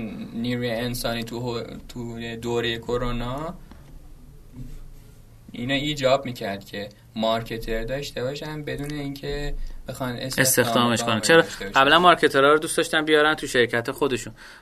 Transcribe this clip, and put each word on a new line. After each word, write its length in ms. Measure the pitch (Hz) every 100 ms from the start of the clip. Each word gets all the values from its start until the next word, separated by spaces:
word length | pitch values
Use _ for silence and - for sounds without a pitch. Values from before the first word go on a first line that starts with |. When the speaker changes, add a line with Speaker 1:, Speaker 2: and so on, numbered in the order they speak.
| 110 - -
Speaker 1:
نیروی 380 | 117 120 123 123
انسانی 520 | 113 123 123 123 117
تو 160 | 113 117
هو-، 240 | 123 113 - - -
تو 300 | 127 117 117 117 113
دوره 420 | 120 120 117 113
کرونا 760 | 113 120 123 120 120 135 160 180 - - - - - - - - - - - - - - - - - - -
اینو 220 | - 123
ایجاب 520 | 139 151 151 131 139 131
می‌کرد 400 | 123 104 101 -
که 240 | 104 101 - - 113
مارکتر 680 | 110 113 113 110 - 113
داشته 400 | 113 135 147 -
باشن 400 | 127 147 156 156
بدون 280 | 143 131 143
اینکه 640 | 147 139 139 143 143 147 139 - - -
بخوان 220 | 123 127
استخدام 320 | 120 131 -
Speaker 2:
استخدامش 580 | 135 - 120 120 120 113
کنن. 80 | 120
Speaker 1:
کامل 140 | 107
Speaker 2:
چرا؟ 200 | 101 165
Speaker 1:
داشته 240 | 165 - 98
باشن. 140 | 135
Speaker 2:
قبلاً 200 | 139 160
مارکترها 520 | 175 160 147 139 139
رو 80 | 156
دوست 180 | 160 -
داشتن 280 | 156 160 156
بیارن 300 | 151 151 156
تو 120 | 143
شرکت 440 | 127 113 120 117
خودشون، 420 | 131 139 120 113 - - -